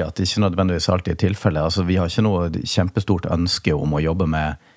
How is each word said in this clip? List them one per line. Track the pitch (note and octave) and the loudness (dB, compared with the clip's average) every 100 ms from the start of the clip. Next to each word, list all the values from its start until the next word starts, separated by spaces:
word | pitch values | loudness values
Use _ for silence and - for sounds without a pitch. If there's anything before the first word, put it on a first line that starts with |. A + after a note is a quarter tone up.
at | D#2+ - | 0 -2
det | F#2 | -2
ikke | - | 0
nødvendigvis | G2+ F2 F#2+ F2 - | 0 2 0 2 0
alltid | F2+ F2+ | 0 0
er | E2 | 0
tilfellet. | F#2 G2+ G#2 D2+ | 0 0 0 0
Altså, | D#2+ G2 | 0 0
vi | F2+ F#2 | 0 2
har | E2+ | 0
ikke | - | 0
noe | A2 F#2+ F2 E2 | 2 2 0 -4
kjempestort | - - F2+ - F#2 F#2 - | -2 0 0 0 0 0 0
ønske | E2+ F2 - - D2+ | -2 0 -2 0 0
om | D2+ | 0
å | D2+ | 0
jobbe | D#2 E2+ E2+ | 0 0 0
med | D#2 D2+ D2+ _ | 0 -2 -6 _